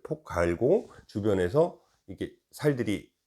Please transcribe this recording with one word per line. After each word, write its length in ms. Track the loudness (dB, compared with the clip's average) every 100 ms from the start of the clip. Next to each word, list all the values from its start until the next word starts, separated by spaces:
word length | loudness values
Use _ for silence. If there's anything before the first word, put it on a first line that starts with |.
폭 220 | -8 -10 -6
갈고 680 | 0 0 2 2 2 0 -16 -12
주변에서 720 | -4 0 2 2 2 0 -2 _ _ -16
이렇게 260 | -10 -10 -12 _
살들이 580 | -4 -2 0 0 -4 -6 _